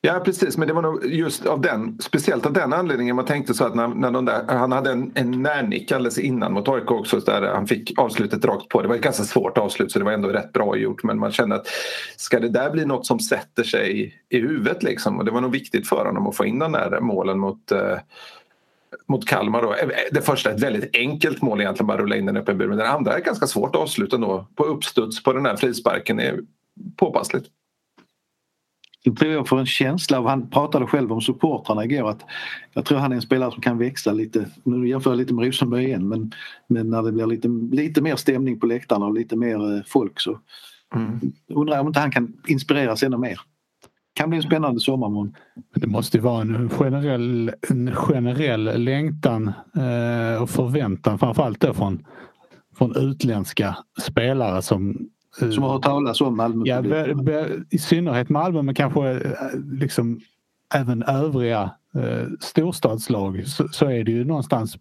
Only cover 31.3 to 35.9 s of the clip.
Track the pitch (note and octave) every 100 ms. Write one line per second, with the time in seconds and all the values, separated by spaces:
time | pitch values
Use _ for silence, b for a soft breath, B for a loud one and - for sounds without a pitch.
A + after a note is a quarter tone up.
31.3 | B2+ - A2 - G#2+ A2 C#3+ G#2+ G#2 -
32.3 | B B B B - - C#3 C#3 B2 A2
33.3 | C3 B2+ A#2 B2 A#2 A#2+ C3+ A2 G#2+ A2
34.3 | A2+ G#2 - C3 B2 B2 C3+ C3+ B2 B2+
35.3 | A#2+ B2 B2+ B2+ A#2+ C3